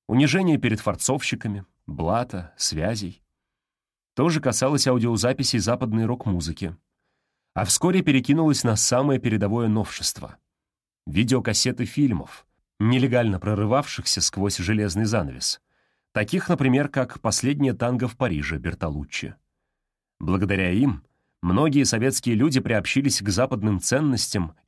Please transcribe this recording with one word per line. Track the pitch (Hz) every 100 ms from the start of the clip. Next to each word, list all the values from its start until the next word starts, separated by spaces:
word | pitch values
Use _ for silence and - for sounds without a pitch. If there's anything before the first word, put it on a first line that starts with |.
| -
унижения | 120 143 180 185 151
перед | 120 107
форцовщиками, | 104 85 - 135 - - 113 101 95 _ -
блата, | 73 82 113 123 92 82 -
связей. | - 78 92 113 90 - _ _ _ _ _ _ _ _ _
То | - 165
же | 156
касалось | 131 110 131 147 135
аудиозаписей | 123 120 110 120 131 120 117
западной | 98 123 120 110 113
рок-музыки. | 123 110 87 78 80 87 90 _ _ _ _ _ _ _
А | 90
вскоре | 92 - 185 185
перекинулось | 156 131 127 160 156 139
на | 120 104
самое | - 127 143 131
передовое | 120 107 101 117 113
новшество. | 107 101 - - - - - _ _ _ _ _ _ -
Видеокассеты | 78 123 127 117 107 127 123
фильмов — | 113 - 139 85 - - _ _ _ -
нелегально | 110 127 131 123 113 92
прорывавшихся | 104 104 104 131 143 - - 101
сквозь | - 98 98 -
железный | 87 107 104 90
занавес. | 110 110 73 64 - - _ _ _ _ _
Таких, | 107 104 185 -
например, | 170 131 131 139
как | 139 123 -
«Последнее | 110 - 135 147 135
танго | - 120 123 127
в | -
Париже» | 123 76 71 78
Бертолуччи. | 82 - 82 73 71 - 73 - _ _ _ _ _ _ _ -
Благодаря | - 92 95 95 90
им | 98 139 90 _ _ _ -
многие | 85 98 156 143
советские | 131 113 131 131 123
люди | 110 151 131
приобщились | - 107 - 135 139 -
к | 101
западным | 92 135 117 107 95
ценностям | - 131 151 117 - 101 82 -